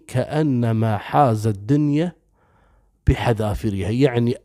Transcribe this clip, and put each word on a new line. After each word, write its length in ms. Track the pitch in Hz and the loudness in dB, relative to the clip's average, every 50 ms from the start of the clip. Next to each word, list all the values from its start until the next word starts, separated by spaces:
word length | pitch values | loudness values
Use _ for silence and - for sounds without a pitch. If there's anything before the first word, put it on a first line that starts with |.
| - | -2
كأنما 920 | - - 127 117 - 147 156 160 147 127 120 117 117 113 110 110 113 107 | -4 -4 -4 -2 -2 -2 0 0 0 0 0 0 0 0 2 0 0 0
حاز 500 | 101 - - - 143 143 123 113 107 107 | -2 -4 0 2 2 4 4 2 0 0
الدنيا 640 | 113 104 98 101 107 143 147 151 147 143 151 170 180 - _ _ _ _ _ _ _ _ _ _ _ _ _ _ _ _ _ - | -2 -2 -2 -2 0 0 2 2 0 0 0 -2 -4 -6 _ _ _ _ _ _ _ _ _ _ _ _ _ _ _ _ _ -2
بحذافيرها". 840 | - 135 - 107 123 113 104 107 107 98 - - 113 98 95 90 95 | 0 0 2 0 0 0 0 -2 -4 -4 -4 -4 -4 -4 -4 -4 -2
يعني 460 | 113 127 139 135 120 120 117 120 123 - | 0 2 2 2 2 2 0 0 -2 -4